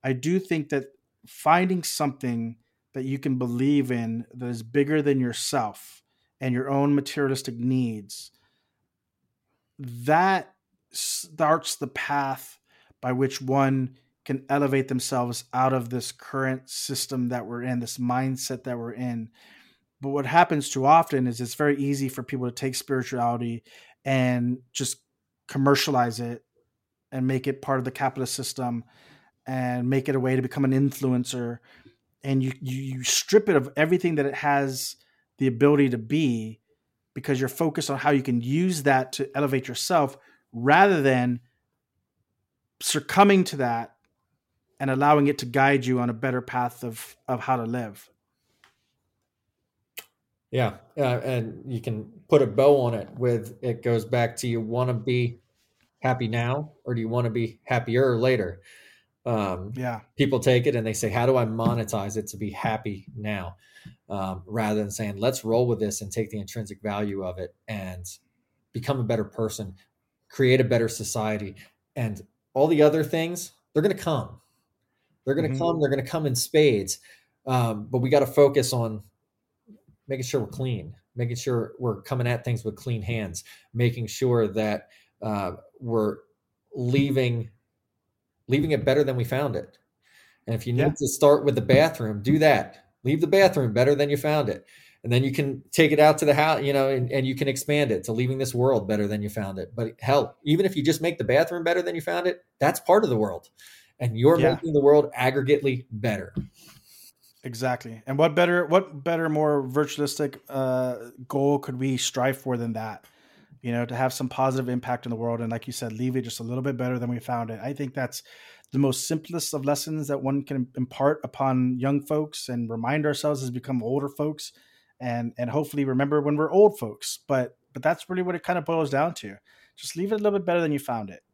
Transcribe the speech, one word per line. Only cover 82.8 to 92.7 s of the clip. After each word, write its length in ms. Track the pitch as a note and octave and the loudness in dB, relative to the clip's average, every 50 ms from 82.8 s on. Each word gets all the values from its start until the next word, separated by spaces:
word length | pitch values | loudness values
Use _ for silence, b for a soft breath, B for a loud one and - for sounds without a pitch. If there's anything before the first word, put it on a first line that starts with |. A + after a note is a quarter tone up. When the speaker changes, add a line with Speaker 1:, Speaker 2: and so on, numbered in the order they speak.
| - B2+ A#2+ A2 | -6 -6 -6 -4
Speaker 2:
hands, 420 | F#2+ F2+ A#2 A2+ G#2 F#2 E2 F2 B B B B B B - | -4 -4 -4 -4 -4 -6 -8 -12 B B B B B B -2
making 320 | A#2 A#2+ A#2+ A#2 A#2+ A2+ | 2 2 2 2 0 -8
sure 420 | G#2 - - C3+ B2+ A#2+ A#2 A2 G#2 | -8 -4 -2 0 2 4 2 2 2
that, 400 | F#2 A2 G#2+ A2 G#2 - - b b b b b b _ | 0 -2 -2 0 -2 -4 -6 b b b b b b _
uh, 320 | G2 A2 G#2+ G2+ G2 F2+ F2 - - - _ - | -6 -4 -4 -2 -4 -4 -6 -10 -16 -20 _ -12
we're 380 | C3 A#2 A#2 A2+ G#2+ G#2 - - _ _ _ _ _ _ _ _ _ _ - | -6 -2 0 0 0 0 -2 -6 _ _ _ _ _ _ _ _ _ _ -10
leaving 760 | - B2 A#2+ B2+ C#3 C#3 C#3 B2+ C3 B2+ A#2+ A#2 A#2 A2 - _ _ _ _ _ _ _ _ _ _ _ _ _ _ _ _ _ _ _ - | -6 -2 0 2 2 2 2 2 2 2 0 0 -4 -6 -10 _ _ _ _ _ _ _ _ _ _ _ _ _ _ _ _ _ _ _ -2
leaving 240 | B2+ C#3+ D3+ D#3+ | 0 0 2 0
it 120 | D3+ A#2+ - | 0 0 2
better 200 | C3+ C3 D3 C#3+ | 2 2 2 2
than 120 | C3 B2+ | 2 0
we 80 | B2 A#2 | -2 -2
found 300 | A#2+ C3 C3 D3 C#3 G#2+ | -2 -2 -2 -2 -2 -4
it. 240 | F2+ - - _ _ _ _ _ _ b b b b b b b b b | -6 -8 -10 _ _ _ _ _ _ b b b b b b b b b
And 80 | - A2+ | -6 -6
if 120 | A2+ - | -4 -4
you 60 | B2 | -2
need 80 | A#2+ B2 | 0 2
Speaker 1:
Yeah. 140 | C#3 D3+ D3+ - | 2 2 0 0
Speaker 2:
to 80 | C#3+ | -2
start 380 | B2+ - - - C#3+ D3 - C#3+ | -4 0 6 6 8 8 8 4
with 100 | C#3+ C#3 | 2 0
the 60 | C#3+ | 0
bathroom, 600 | - G#2+ C3 C3+ D#3 E3 D#3 - A#2+ A2 G#2+ G#2 | 2 6 6 6 6 4 2 -2 -4 -4 -4 -4
do 160 | G2+ B2+ D3 D#3 | 0 2 2 6
that. 400 | D#3 D#3 C3+ G#2 - - | 6 6 6 4 2 -4